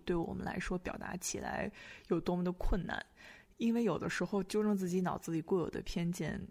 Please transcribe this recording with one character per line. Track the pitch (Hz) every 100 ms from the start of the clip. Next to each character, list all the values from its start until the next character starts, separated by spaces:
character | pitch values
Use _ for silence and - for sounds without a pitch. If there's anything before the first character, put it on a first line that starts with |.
对 | -
我 | 175 -
们 | 190
来 | - -
说 | - 180
表 | - -
达 | - 180
起 | - -
来 | - - 208 - - - -
有 | 170
多 | 160 175
么 |
的 | 180
困 | 180 - 202
难。 | 160 - - - - - - -
因 | 233
为 | 233
有 | 226 151
的 | -
时 | -
候 | 175 202
纠 | 185 214
正 | 214 202
自 | 185
己 | 180
脑 | 180 -
子 | -
里 | 165
固 | 165 190
有 | 156
的 | -
偏 | - - 170
见 | 180 185 - -